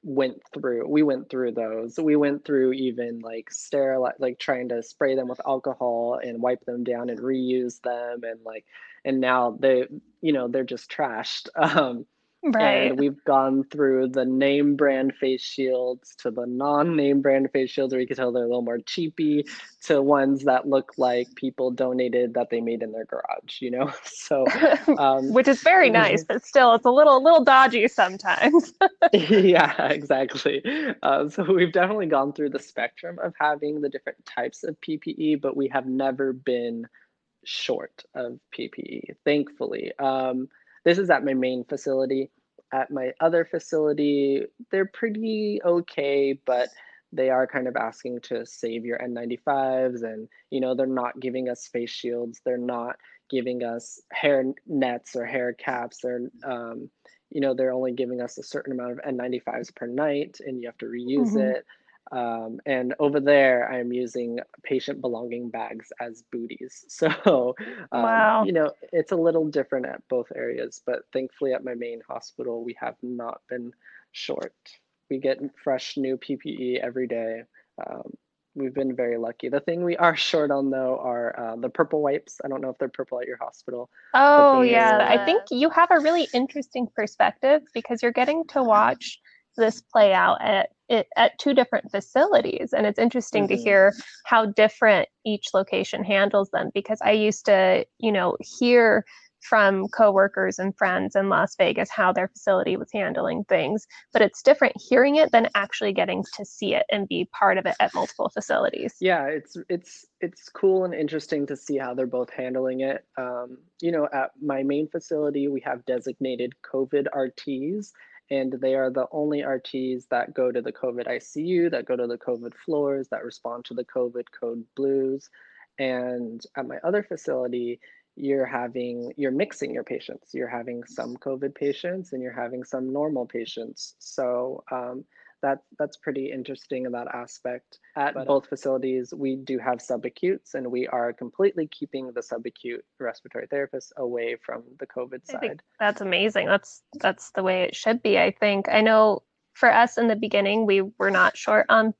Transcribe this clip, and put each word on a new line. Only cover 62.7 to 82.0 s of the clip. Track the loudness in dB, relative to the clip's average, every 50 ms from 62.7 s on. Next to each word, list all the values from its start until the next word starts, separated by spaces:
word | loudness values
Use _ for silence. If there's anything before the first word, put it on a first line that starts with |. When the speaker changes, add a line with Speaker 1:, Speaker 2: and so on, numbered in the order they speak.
| -2 -2 -2 -4 -2 0
Speaker 1:
over | 0 2 2 2
there, | 4 6 6 6 6 6 4 4 2 -2
I'm | -4 -6 -6 -4
using | -4 -4 -6 -6 -6 -8 -6 -6 -8 -8 -10 _ -20 _
patient | _ -4 -4 -4 -4 -6 -10 -6
belonging | -6 -6 -6 -6 -8 -10 -10 -10 -10 -10
bags | -8 -8 -10 -10 -12 -16 -16 _ -14 -12
as | -12 -12 -12 -18 _ _
booties. | -10 -10 -8 -10 -12 -14 -14 -16 -18 -20 _
<laughs> | _
So, | -4 -2 0 0 0 2 4 4 4 4 2 0 -4 -6 -12 -14 -14 -16 -12 -6
um, | -2 0
Speaker 2:
Wow. | 0 2 4 4 4 4 4 2 0
Speaker 1:
you | 2
know, | 2 0 0 0 -2 _ -16 -4
it's | -4 -4 -2 0
a | -2
little | 0 2 2 2 2 -2
different | 0 -2 -2 -2 _ -4 -6 -6
at | -8 -12 -14 _ _
both | -4 -4 -4 _ -10
areas, | -10 -8 -8 -6 -8 -8 -10 -12 -12 _
but | -6 -6 -6 -8 _
thankfully | -6 -6 -6 -6 _ _ -4 -2
at | -2 -4 -6
my | -8 -10
main | -8 -8 -10 -10 -12 -12 -12
hospital, | -12 -12 -12 -16 _ -10 -8 -8 -8 -8 -8
we | -10 -10 -10
have | -10 -10 -10 _
not | -12 -10 -10 -8 -10 -10 -12 -14 _ _
been | -12 -10 -10 -14 _ _ _ -20 -20 -20 _ _
short. | _ -14 -8 -8 -8 -8 -8 -10 _ _ _ -20 -20 _ _ _ _ _ _ _
We | -8 -4
get | -2 -2 -2 -2 -6 -12 _ _
fresh | -4 -4 -2 -2 -4 -8 -6 -4
new | -4 -4 -4
P | -6 -6 -8 -8
P | -8 -8 -12
E | -10 -6 -4 -4 -4 -4
every | -4 -6 -6 -6 -4
day. | -4 -4 -4 -4 -6 -8 -8 -12 _ _ _ _ _ _ -14 -12
Um, | -12 -12 -14 -14 -16 -18 _ _ _ _ _ _ _ _
we've | -8 -6 -6 -4
been | -4 -4 -4 -2
very | -2 -2 -2 -2 -4
lucky. | -4 -6 -8 _ -8 -4
The | -4 -2
thing | -2 -2 -4 -2 -2
we | -2 0 4
are | 4 2 4
short | 2 -2 0 0 0 2 2
on, | 0 0 0 0
though, | -2 -2 0 -2 -2 -2
are, | -2 -4 -4 -2 -4 -4 -6 -6
uh, | -8 -8 -8
the | -6 -6 -6
purple | 0 0 0 0 2 0